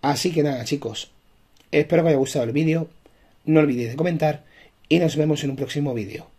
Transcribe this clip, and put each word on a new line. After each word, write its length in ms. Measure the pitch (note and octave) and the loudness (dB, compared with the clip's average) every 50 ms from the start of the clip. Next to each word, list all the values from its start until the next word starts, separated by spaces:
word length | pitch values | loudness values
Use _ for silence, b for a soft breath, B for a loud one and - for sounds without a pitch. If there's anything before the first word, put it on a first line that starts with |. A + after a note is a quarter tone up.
Así 300 | - C#3 C#3+ C#3+ - F3+ | 0 -2 -2 0 -2 -2
que 100 | E3 D#3+ | 0 0
nada, 220 | D3 D3 C3+ B2 A#2 | 0 0 -2 -4 -4
chicos, 460 | - D3+ C#3+ - A2+ G#2 - - - _ _ _ _ _ _ _ _ _ _ _ _ | -4 -6 -4 -4 -8 -10 -10 -14 -14 _ _ _ _ _ _ _ _ _ _ _ _
espero 320 | - D3+ C#3+ - F3 E3 | 0 0 2 4 2 2
que 60 | D#3+ E3 | 4 4
os 20 | |
haya 80 | D3+ C3+ | 4 2
gustado 260 | C3+ C3+ - D3 A#2+ | 2 0 0 -2 -2
el 80 | A2 | 0
vídeo, 360 | A#2+ C#3+ D#3+ D#3+ D#3+ E3 D#3+ - _ - b b b b b b b b _ | 0 0 0 2 0 0 -2 -6 _ -20 b b b b b b b b _
no 160 | - D#3 D#3 | 4 4 4
olvidéis 300 | D3+ C#3+ B2+ A#2+ A#2+ A2+ | 4 4 2 -2 -4 -6
de 60 | A#2+ | -4
comentar 480 | C#3+ D#3+ F3+ E3 D3+ D#3 D3+ D3 - b b b b b b b b b b | -2 -2 -2 0 0 0 0 0 -2 b b b b b b b b b b
y 100 | D3+ E3+ | 2 2
nos 180 | F3 D#3 C#3 | 2 2 2
vemos 260 | D3 D3+ D#3 D3+ D3 D3+ | 0 0 0 0 -2 -2
en 60 | C#3 | -6
un 60 | C3+ | -4
próximo 380 | C3 C#3 A#2+ - D3 C#3+ C#3 B2 | -6 -8 -6 -4 -4 -4 -2 -4
vídeo. 320 | A#2 G#2 G2 - - - - - | -4 -6 -8 -10 -14 -16 -18 -20